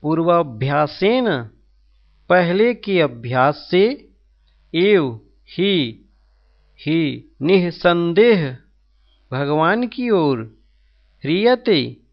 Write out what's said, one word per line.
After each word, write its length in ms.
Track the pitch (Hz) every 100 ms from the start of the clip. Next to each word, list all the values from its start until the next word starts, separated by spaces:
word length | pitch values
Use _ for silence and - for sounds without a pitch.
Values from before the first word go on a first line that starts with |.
पूर्वाभ्यासेन 1500 | 147 160 165 170 151 110 131 143 147 - 196 254 233 139 113 _ _ _ _ _ _ _ -
पहले 440 | 180 170 185 233
के 280 | 233 202 185
अभ्यास 680 | 147 117 117 127 135 147 -
से, 380 | 180 220 285 - _ _ _ _ _ _
एव 480 | 160 196 196 135 110 _ _ -
ही, 560 | - 196 180 120 113 _ _ _ _ _ _ _ -
ही 520 | 147 165 147 120 - -
निसंदेह 1160 | 147 190 175 165 180 170 170 170 233 202 143 127 _ _ _ _ _ _ -
भगवान 560 | 127 143 151 165 220 247
की 220 | 262 247
ओर, 500 | 196 147 123 113 _ _ _ _ _ _ _
ह्रियते 720 | 139 180 226 247 247 165 120 120 _